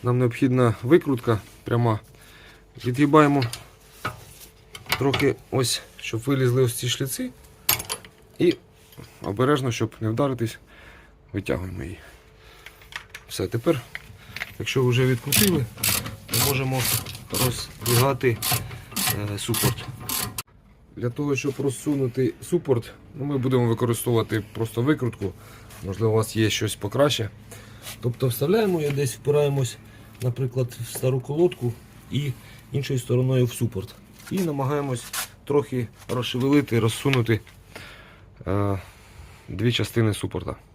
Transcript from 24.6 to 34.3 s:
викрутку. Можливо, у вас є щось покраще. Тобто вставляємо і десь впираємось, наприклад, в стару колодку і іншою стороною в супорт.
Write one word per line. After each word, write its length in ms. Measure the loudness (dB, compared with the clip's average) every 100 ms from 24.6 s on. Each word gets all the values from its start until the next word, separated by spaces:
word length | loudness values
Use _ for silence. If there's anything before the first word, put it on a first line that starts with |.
| -4 0
викрутку. 500 | 0 2 -2 -4 -8 -8 -20 -20 -20 -12
Можливо, 280 | -10 0 2
у 40 | 2
вас 200 | 0 2
є 140 | 2
щось 260 | 2 -4 -4
покраще. 540 | -4 2 2 2 -4 -8 -20 -20 -20 -18 -16 -6
Тобто 280 | -4 0 -2
вставляємо 520 | 0 2 2 2 2
і 100 | 0
десь 240 | 0 -2
впираємось, 640 | -2 2 2 4 2 -2 -4 -20 -20 -20 -6
наприклад, 540 | -4 -2 -2 -2 -4 -6
в 60 | -10
стару 320 | -2 -2 -2
колодку 520 | -2 2 2 2 -4 -4 -16 -20 -6
і 220 | -4 -4 -8 -16 -20 -6
іншою 260 | -6 -2 -4
стороною 460 | 0 0 2 2
в 80 | 2
супорт. 420 | 0 -4 -4 -8 -16 -20 -20 -6